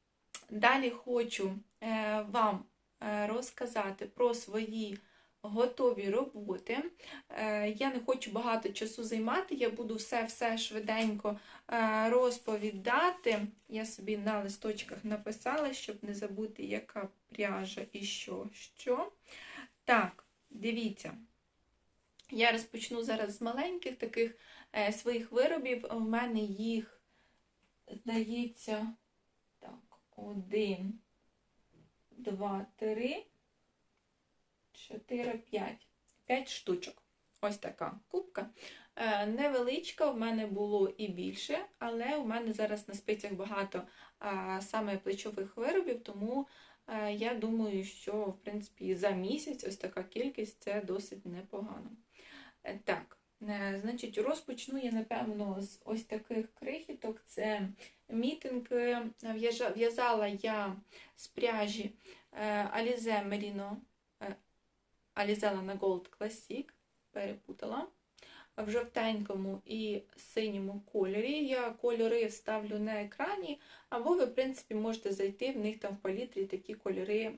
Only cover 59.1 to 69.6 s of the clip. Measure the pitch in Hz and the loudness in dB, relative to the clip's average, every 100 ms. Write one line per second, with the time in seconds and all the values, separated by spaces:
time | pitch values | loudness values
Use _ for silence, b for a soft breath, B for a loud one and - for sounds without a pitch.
59.1 | - 226 220 233 233 226 202 233 233 240 | -6 -6 0 2 2 0 4 2 4 4
60.1 | 220 208 196 220 214 196 190 B B B | 4 2 2 0 2 0 -4 B B B
61.1 | - - - 240 220 208 220 202 B B | -18 -12 0 2 4 2 0 -4 B B
62.1 | B B - 214 208 202 226 226 240 226 | B B -4 0 2 2 2 2 2 2
63.1 | 214 202 202 202 202 202 208 - _ _ | 0 2 -2 -2 -4 -4 -8 -10 _ _
64.1 | _ 202 - _ _ _ _ _ _ _ | _ -8 -8 _ _ _ _ _ _ _
65.1 | - 202 208 208 190 190 196 196 180 - | 0 2 2 2 0 -2 0 2 2 -2
66.1 | - 214 226 - 247 - _ _ _ _ | -6 -6 -6 -8 -8 -8 _ _ _ _
67.1 | 208 202 208 - - 214 247 359 - _ | -6 -6 -6 -12 -10 -6 -4 -6 -10 _
68.1 | - B B B - 208 233 240 240 226 | -20 B B B -6 -2 0 0 0 2
69.1 | 214 202 196 196 196 | 0 -2 -2 -2 -4